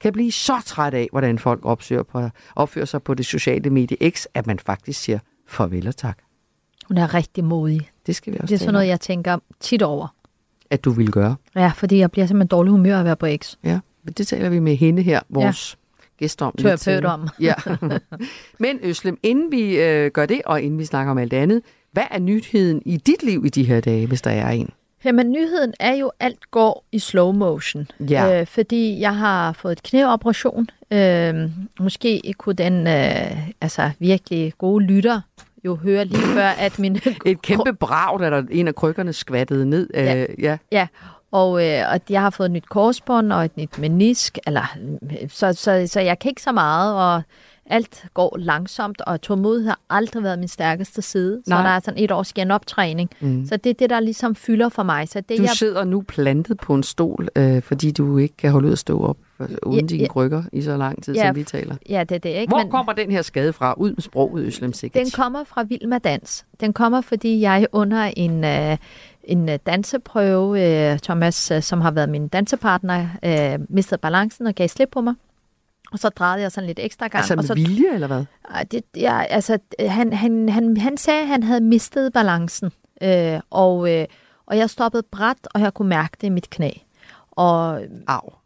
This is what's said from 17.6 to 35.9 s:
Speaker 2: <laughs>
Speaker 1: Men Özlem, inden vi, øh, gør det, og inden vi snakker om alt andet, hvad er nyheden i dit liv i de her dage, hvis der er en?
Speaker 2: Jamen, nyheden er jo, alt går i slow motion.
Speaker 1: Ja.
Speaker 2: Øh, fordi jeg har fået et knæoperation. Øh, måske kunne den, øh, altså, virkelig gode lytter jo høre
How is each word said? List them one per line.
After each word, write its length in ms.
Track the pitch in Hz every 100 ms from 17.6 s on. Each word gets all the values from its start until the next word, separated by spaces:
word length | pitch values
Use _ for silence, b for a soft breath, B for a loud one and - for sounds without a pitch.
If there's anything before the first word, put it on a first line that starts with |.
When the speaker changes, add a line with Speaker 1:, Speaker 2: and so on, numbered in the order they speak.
| - 175
Speaker 2:
<laughs> 800 | 156 - - 156 254 - - -
Speaker 1:
Men 200 | 240 277
Özlem, 380 | 180 165 190 170
inden 300 | 214 254 330
vi, 280 | 269 214 175
øh, 280 | 165 156 147
gør 160 | 151 147
det, 140 | 254 -
og 140 | 151
inden 160 | 143 156
vi 60 |
snakker 260 | 156 139 139
om 80 | 131
alt 140 | 120
andet, 300 | 127 156 226 b b b
hvad 100 | - 247
er 80 | 202
nyheden 640 | 185 214 - 214 185 156
i 120 | - 170
dit 260 | - 339
liv 200 | 254 180 143
i 20 |
de 160 | 139
her 160 | 123 117
dage, 260 | 117 113 117
hvis 160 | 127
der 80 | 120
er 200 | 107 120
en? 180 | 117 - - _ _
Speaker 2:
Jamen, 260 | 262 240 247
nyheden 420 | 277 320 349 262 -
er 140 | 226
jo, 180 | 269 269 -
alt 300 | 247 - -
går 340 | 226 220 - _
i 60 | 220
slow 340 | - 185 180
motion. 540 | 202 190 151 - 147 147 -
Speaker 1:
Ja. 400 | 139 139 190 180
Speaker 2:
Øh, 60 | 170
fordi 540 | - 220 233 226 196
jeg 160 | 202 202
har 360 | 214 185 170
fået 200 | 165 180
et 100 | 170
knæoperation. 840 | - 262 277 233 233 220 254 - 233 - -
Øh, 420 | 208 190 175 165 160 160 165 196 -
måske 540 | 185 - 240 214 - 196
kunne 160 | -
den, 320 | 185 175 180 165
øh, 640 | 151 139 - - 156 156 -
altså, 300 | 160 - 156 147
virkelig 540 | 175 190 - 170 160 -
gode 260 | 185 208
lytter 360 | 196 196 214 226 - _ - _
jo 120 | 180 170
høre 280 | 180